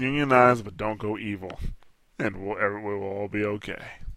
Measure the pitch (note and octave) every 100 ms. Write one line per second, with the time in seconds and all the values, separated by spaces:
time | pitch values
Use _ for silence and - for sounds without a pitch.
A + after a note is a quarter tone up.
0 | C3 C#3+ C#3+ B2+ B2 A#2+ G#2 - G#2+ G#2
1 | G#2+ G#2 G#2+ G2+ F#2 - - - - -
2 | _ - A2 F#2+ G2 G#2 G#2 G#2 G#2 G2+
3 | G2 G2 G2+ G#2 G#2 G#2 G2 - - -
4 | -